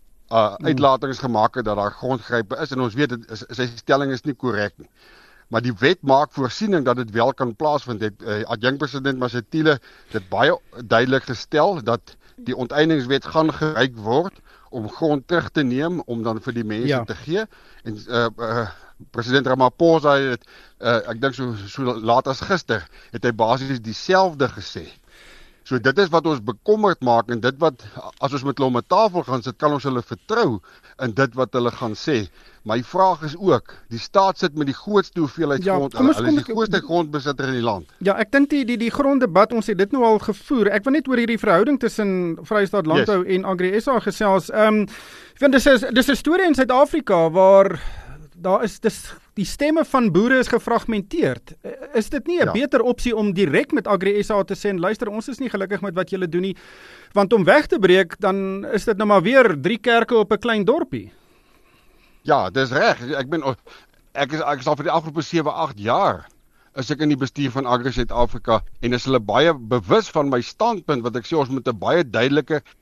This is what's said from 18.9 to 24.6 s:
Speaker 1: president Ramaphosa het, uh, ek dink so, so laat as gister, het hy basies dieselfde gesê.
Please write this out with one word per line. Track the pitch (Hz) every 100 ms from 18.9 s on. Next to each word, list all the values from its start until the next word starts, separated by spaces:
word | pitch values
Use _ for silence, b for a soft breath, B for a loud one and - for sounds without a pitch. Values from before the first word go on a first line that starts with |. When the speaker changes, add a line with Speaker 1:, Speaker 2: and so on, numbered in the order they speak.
| B -
Speaker 1:
president | - 117 135 127
Ramaphosa | 131 123 - 170 160 147 139
het, | 135 120 _ b b b
uh, | 117 117 110
ek | 113
dink | 135
so, | 123 127 107 101
so | -
laat | 127 113 110 123 135
as | 127
gister, | - 185 - 110 - b b
het | 113
hy | 123
basies | 110 110 131 135 127
dieselfde | 110 107 - 190 190 143 127
gesê. | -